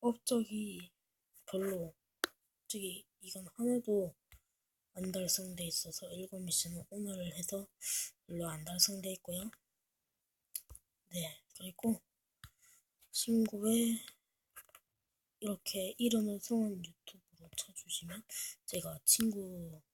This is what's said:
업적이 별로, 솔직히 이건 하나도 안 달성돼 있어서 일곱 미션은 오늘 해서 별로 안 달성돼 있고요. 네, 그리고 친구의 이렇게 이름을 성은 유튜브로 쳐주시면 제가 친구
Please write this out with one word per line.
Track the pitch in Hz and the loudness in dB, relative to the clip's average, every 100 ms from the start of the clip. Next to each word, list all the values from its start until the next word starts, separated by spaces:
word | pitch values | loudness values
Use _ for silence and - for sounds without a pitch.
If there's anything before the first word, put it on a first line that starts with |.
업적이 | 240 240 - 240 220 214 208 180 180 _ _ _ _ - - | 2 2 2 2 2 -2 -4 -6 -14 _ _ _ _ -20 -4
별로, | 190 196 185 165 - _ _ - _ _ _ | 0 0 0 -4 -8 _ _ -4 _ _ _
솔직히 | _ 214 196 175 - _ | _ -6 -6 -8 -14 _
이건 | 190 190 185 - | -12 -10 -10 0
하나도 | 240 247 233 208 185 - _ - _ _ _ _ _ | 4 4 4 2 2 -4 _ -20 _ _ _ _ _
안 | - 185 | -6 -2
달성돼 | 185 180 - 185 175 170 | 0 0 0 -2 -4 -2
있어서 | - 170 160 180 | -2 -2 -6 -8
일곱 | 175 185 190 | -8 -8 -6
미션은 | 185 160 175 170 - | 0 2 0 -4 -8
오늘 | 202 202 190 175 170 | -4 -4 -2 -4 -4
해서 | 180 196 196 _ - - - - _ | -4 -4 -6 _ -4 -4 -4 -10 _
별로 | 175 165 | -4 -4
안 | 160 156 | -4 -6
달성돼 | 180 180 196 185 | 4 6 6 -4
있고요. | 190 - 180 208 - _ _ _ _ _ _ _ _ _ - - - _ _ _ | -6 -6 -6 -6 -10 _ _ _ _ _ _ _ _ _ -12 -12 -20 _ _ _
네, | 175 160 156 _ - | -8 -6 -8 _ -14
그리고 | 185 180 233 220 _ _ _ _ - _ _ - _ _ _ | -14 -2 0 0 _ _ _ _ -20 _ _ -20 _ _ _
친구의 | - - 226 220 208 214 226 233 226 - - _ _ _ - - - _ _ _ _ _ _ 214 | -4 2 4 4 2 2 4 4 2 -4 -20 _ _ _ -20 -20 -20 _ _ _ _ _ _ -4
이렇게 | 196 - 202 185 220 | -2 -2 -2 -2 2
이름을 | 240 226 214 202 | 4 6 4 0
성은 | - 233 214 196 | 0 2 2 0
유튜브로 | 165 170 - 190 _ _ 165 - | -8 -12 -20 -20 _ _ -12 -8
쳐주시면 | - 196 - - 170 185 - - - - - | -8 -10 -6 -6 -6 -10 -10 -8 -8 -10 -6
제가 | 180 165 156 - | -6 -6 -2 6
친구 | - 226 202 190 180 170 160 _ | 6 6 2 -4 -6 -10 -12 _